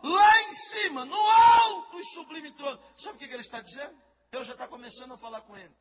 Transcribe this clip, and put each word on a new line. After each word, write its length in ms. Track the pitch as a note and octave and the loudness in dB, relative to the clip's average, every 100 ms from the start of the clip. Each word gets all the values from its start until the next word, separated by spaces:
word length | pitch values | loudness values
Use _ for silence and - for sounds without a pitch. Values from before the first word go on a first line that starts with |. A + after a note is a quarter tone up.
lá 380 | C#4 F#4 G#4 A4 | -2 4 6 4
em 120 | G#4 | 2
cima, 520 | - G#4 G#4+ G4+ C4+ B3+ | -12 -12 -8 -8 -8 -10
no 100 | G4 | -4
alto 840 | G#4+ A4+ A#4 A#5 A5+ E4 - F4 | 2 6 6 6 4 -4 -14 -18
e 60 | G4 | -18
sublime 380 | E4+ - D#4+ D4+ | -18 -16 -16 -18
trono." 280 | B3 C#4 B3+ _ _ | -12 -12 -12 _ _
Sabe 180 | - G#4 | -20 -18
o 40 | |
que 80 | C#4 | -18
que 60 | |
ele 100 | A#3+ | -18
está 180 | G#3 A#3 | -16 -18
dizendo? 340 | G#3 B3 D4 D#4+ _ _ _ | -18 -18 -18 _ _ _ _
Deus 160 | B3+ A3+ | -16 -16
já 60 | |
está 140 | - B3 | -16 -18
começando 460 | C#4 A3+ A3 B3+ | -18 -20 -20 -20
a 40 | B3 | -20
falar 240 | A3+ A3 | -18 -18
com 160 | A3 G3+ | _ -20
ele. 160 | F3 _ | -20 _